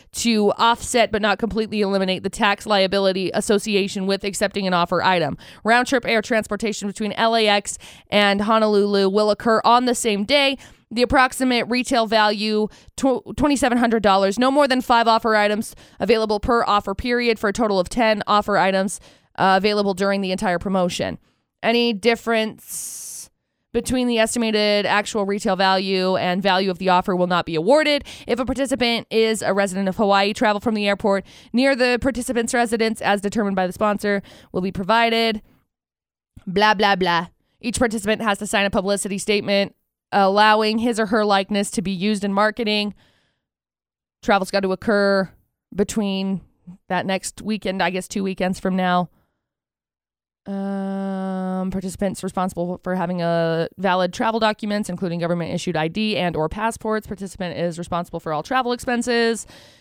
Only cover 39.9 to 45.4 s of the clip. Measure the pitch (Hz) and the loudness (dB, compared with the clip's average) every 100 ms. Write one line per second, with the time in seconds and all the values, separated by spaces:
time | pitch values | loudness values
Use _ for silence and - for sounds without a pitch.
39.9 | _ _ 202 196 202 214 214 214 220 240 | _ _ 2 4 6 6 4 2 0 -2
40.9 | 220 214 220 208 196 196 202 202 - 175 | -2 0 0 2 0 0 -2 -2 -4 -4
41.9 | 190 202 208 202 196 214 214 214 208 208 | -2 -2 -2 -2 0 0 0 -2 -2 -4
42.9 | - _ _ _ _ _ _ _ _ _ | -8 _ _ _ _ _ _ _ _ _
43.9 | _ _ _ - 202 185 196 190 185 - | _ _ _ 2 2 2 -2 -2 -2 0
44.9 | 202 196 196 185 - | 2 2 2 -2 -8